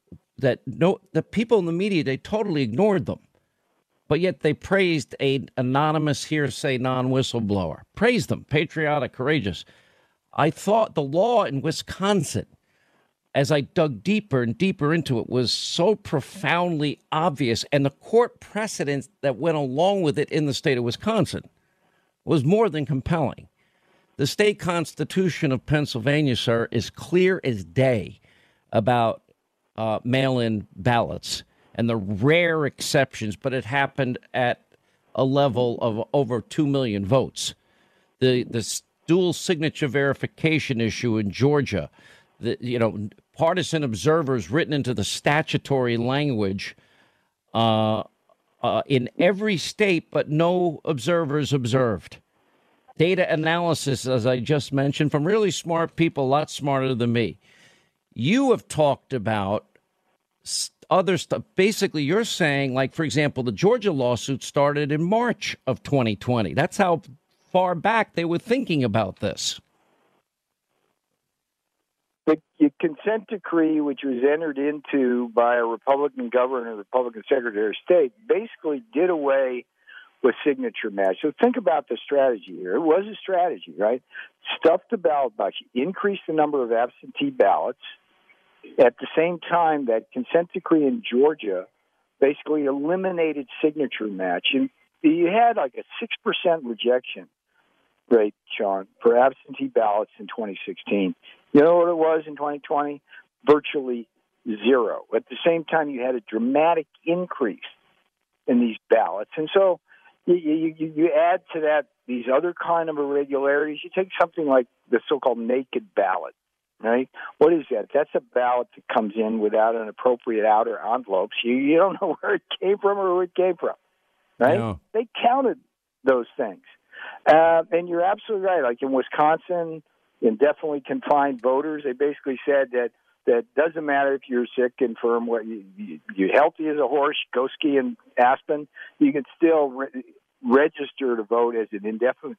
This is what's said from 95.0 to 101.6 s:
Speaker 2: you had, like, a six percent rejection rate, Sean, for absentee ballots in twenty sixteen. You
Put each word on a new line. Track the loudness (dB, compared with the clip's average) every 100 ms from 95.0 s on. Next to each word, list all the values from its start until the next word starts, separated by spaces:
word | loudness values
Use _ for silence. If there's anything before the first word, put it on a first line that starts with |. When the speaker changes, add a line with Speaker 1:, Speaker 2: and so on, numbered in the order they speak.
Speaker 2:
you | 2 4 4
had, | 4 4 2
like, | -2
a | -6 -14 -12
six | -10 -6
percent | -4 0 0 0
rejection | -2 -2 0 0 -2 -12 -16 _ _ _ _ _ _ _ 2
rate, | 4 4 -2 -12 -4
Sean, | -2 -2 -6 _
for | 4 6
absentee | 4 2 -10 -8 -2
ballots | 2 2 0 -4 -10
in | -12
twenty | -8 -8 -8 -12
sixteen. | -12 -4 0 0 -4 -14 -20 _
You | 6